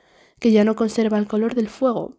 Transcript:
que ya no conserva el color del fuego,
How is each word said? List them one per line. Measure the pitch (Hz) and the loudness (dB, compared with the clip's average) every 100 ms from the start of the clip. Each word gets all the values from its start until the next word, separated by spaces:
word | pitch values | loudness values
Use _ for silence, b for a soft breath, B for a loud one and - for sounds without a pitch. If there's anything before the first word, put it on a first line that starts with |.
| b b b b | b b b b
que | 240 | 2
ya | 214 | 4
no | 214 220 | 4 2
conserva | 226 220 220 208 | -2 0 0 0
el | 208 | -2
color | 214 226 | -2 -2
del | 247 208 | -2 -4
fuego, | - 262 214 - | -2 -2 -2 -6